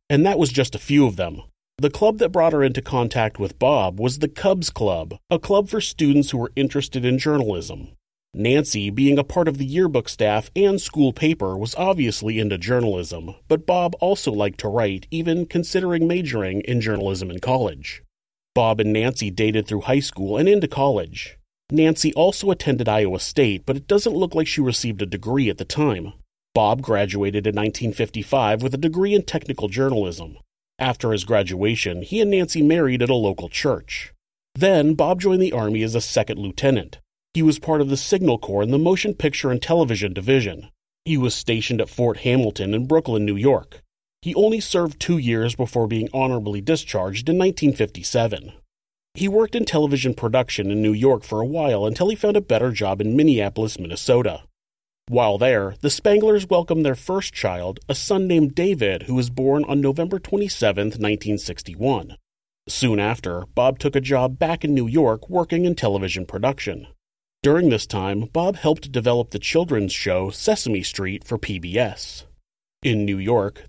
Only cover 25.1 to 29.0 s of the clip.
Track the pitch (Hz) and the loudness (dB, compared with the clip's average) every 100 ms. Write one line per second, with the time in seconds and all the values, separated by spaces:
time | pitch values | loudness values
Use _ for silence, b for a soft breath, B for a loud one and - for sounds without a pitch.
25.1 | 95 98 135 120 92 - - 151 95 80 | -6 -2 0 0 -2 -6 -2 0 -2 -6
26.1 | - - _ _ - 107 127 127 104 101 | -16 -20 _ _ 2 2 2 0 0 0
27.1 | 101 101 101 104 104 107 - 117 104 113 | 0 0 0 -2 0 -2 -2 -6 -4 -4
28.1 | 113 101 135 107 110 127 131 165 170 | -4 -2 0 2 0 -2 -2 -2 0